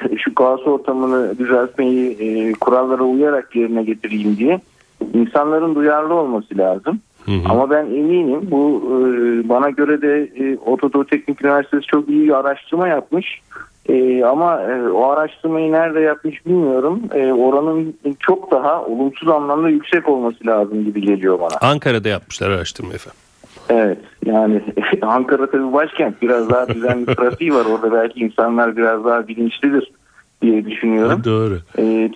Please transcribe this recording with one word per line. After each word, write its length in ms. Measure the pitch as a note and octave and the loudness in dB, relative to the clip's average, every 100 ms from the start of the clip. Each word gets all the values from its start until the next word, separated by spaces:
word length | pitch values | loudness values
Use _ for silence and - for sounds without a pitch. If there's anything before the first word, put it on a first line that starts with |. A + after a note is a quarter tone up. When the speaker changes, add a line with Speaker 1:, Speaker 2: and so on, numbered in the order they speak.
| B2+ A2+ | -2 -4
Speaker 1:
<laughs> 0 | |
şu 180 | - A2+ | -2 2
kaos 320 | B2+ C3 D3 | 2 2 0
ortamını 720 | C#3 - C3 C3 B2+ A2 A#2 | -2 -2 -2 0 0 0 -2
düzeltmeyi, 800 | B2 B2 B2 - B2+ B2+ B2+ G#2+ | 0 2 0 0 0 2 0 -2
e, 320 | A2 A2 A2 | -4 -2 -2
kurallara 500 | G#2+ - B2+ C3 C3 | -2 0 2 2 0
uyarak 520 | B2+ C3 D3 C#3 - A#2+ | 2 2 2 0 -2 -2
yerine 280 | A2+ A#2 | 0 0
getireyim." 540 | A2 A2 G#2+ G#2+ G#2 G#2 | -2 -4 -4 -2 -2 0
diye 220 | B2+ F#3 - _ _ - - | 0 0 -4 _ _ -12 -2
insanların 640 | A2+ A#2 D3 D3 D#3 E3 D3 | 0 2 2 2 0 0 2
duyarlı 380 | D3+ D3+ D#3 | 2 2 2
olması 440 | E3+ C#3+ A#2 - G2 | 0 0 -2 -4 -2
lazım. 420 | F#2+ F#2+ D3 G#3+ - _ - | 0 0 -4 -6 -8 _ -4
Speaker 2:
Hı 60 | |
hı. 40 | F#2+ F2+ | -2 2
Speaker 1:
Ama 240 | A#2 C3+ | 2 2
ben 160 | D3+ D3 | 0 0
eminim 540 | B2+ D#3 F3+ D3+ D3 F#3+ | -2 2 2 2 -2 0
bu, 320 | C#3 D3 C3 B2 | 0 2 0 0
e, 640 | B2+ B2+ B2 A#2+ A#2 A2+ | 0 2 2 2 0 2
bana 200 | B2 C#3+ | 2 2
göre 320 | C#3 C#3+ D3 | 0 0 2
de, 280 | D3 D3 C#3 B2+ | 2 0 -2 -4
e, 140 | C3+ C3 | -4 -4
Orta 360 | A2+ C3+ C#3 | -2 0 2
Doğu 120 | C#3+ C3+ | 0 0
Teknik 360 | D3 D3 C#3 | -2 -2 -2
Üniversitesi 440 | C#3+ C#3+ C#3 D3 - | 0 0 0 -2 0
çok 220 | D3+ D3 | -2 2
iyi 140 | D3 D3+ | 2 4
bir 120 | C3+ | 2
araştırma 480 | C#3 C#3 - E3 F#3 | 0 -4 -4 -2 0
yapmış. 540 | D3 - E3+ - - _ - - _ - | 0 -2 -4 -4 -10 _ -20 -20 _ -2
E, 340 | C3 B2+ B2+ | 2 2 2
ama, 380 | A#2+ C#3 F3 D#3 | 2 2 2 0
e, 200 | G2 B2+ A#2 | -2 -2 0
o 200 | F#2 C3 | 2 2
araştırmayı 600 | D3 D#3 - D#3+ D#3+ D#3+ | 2 -2 -4 -4 -2 0
nerede 280 | D#3+ E3 D#3 | 2 0 2
yapmış 460 | D#3 D3+ D#3 D3 E3 | 0 0 -4 -6 -2
bilmiyorum. 560 | F3+ D3+ B2+ C#3+ G3+ A3+ C#3+ | 0 2 2 0 -2 -4 -2
E, 160 | C3 | 2
oranın 600 | B2+ B2+ C#3 D#3 D#3+ D#3+ D3+ C#3+ C#3 | 2 4 2 2 -2 -4 -6 -6 -4
çok 320 | - F#3+ F#3 | -2 -2 0
daha 340 | C3+ C#3+ E3 - | 0 2 0 -2
olumsuz 440 | A#2 C#3 C#3 D#3+ | -2 -2 -2 0
anlamda 400 | D#3 C#3+ D3 E3 | 0 2 0 2
yüksek 400 | D3+ - F3 D3+ | 2 0 -2 2
olması 380 | C3+ A#2+ A#2 A2+ | 0 0 -4 0
lazım 380 | A2 G#2 G#2+ G#2+ | 0 0 -2 -4
gibi 160 | G#2 | -2
geliyor 380 | G2+ G2 F#2+ F2+ | 0 0 2 0
bana. 320 | E2+ D#2+ B2+ | 0 0 0
Speaker 2:
Ankara'da 380 | D3 C#3 A2+ G#2 | 0 0 0 -2
yapmışlar 400 | F#2+ - - G2 | -4 -6 -6 -2
araştırma 440 | F#2+ E2 - - | -2 -4 -10 -12
efendim. 260 | - - - _ _ - - - | -12 -16 -20 _ _ -20 -10 0
Speaker 1:
Evet, 280 | A#2 G#2 F2+ - - - | 2 2 0 -8 -10 -2
yani 360 | A2 A2 G#2+ G#2 G#2 | 2 2 0 -2 -6
<laughs> 200 | G2+ - | -2 0
Ankara 500 | A2 A#2+ B2+ C#3 C3+ | 0 0 0 0 0
tabii 220 | C#3 C3 | -2 0
başkent. 480 | C#3 D#3 - C3+ G2+ | -2 -2 -2 -4 -2
Biraz 280 | A#2+ A#2+ A2+ | 0 0 2
daha 180 | B2 B2 | 0 0
düzenli 380 | A#2 A#2+ B2 A#2+ | -2 -2 -2 -2
Speaker 2:
<laughs> 100 | B2+ | 0
Speaker 1:
trafiği 380 | B2 A#2+ E3 | 0 -2 0
var. 120 | C#3 A2 | 0 2
Orada 260 | A2 A2+ | 0 0
belki 260 | A2+ A2+ B2 | 0 0 -2
insanlar 580 | A2+ - A#2 A#2 A#2+ A2 | -4 0 0 2 0 0
biraz 280 | A2+ A2+ A#2 | 0 0 0
daha 220 | A#2 A2 | -2 -2
bilinçlidir 640 | A2+ A#2 - C#3+ C#3 - _ _ _ _ - | -4 -4 -2 -2 0 -2 _ _ _ _ -4
diye 240 | A#2+ A2 G#2+ | 0 0 -2
düşünüyorum. 520 | G#2+ A2+ A2 A2+ A#2 | -4 -2 0 2 0
Speaker 2:
Ha, 60 | |
doğru. 340 | A#2 A2 A2 F#2 - - | 0 0 0 -4 -8 -2
Speaker 1:
Ee, 320 | A2 A2 A2 | 0 0 0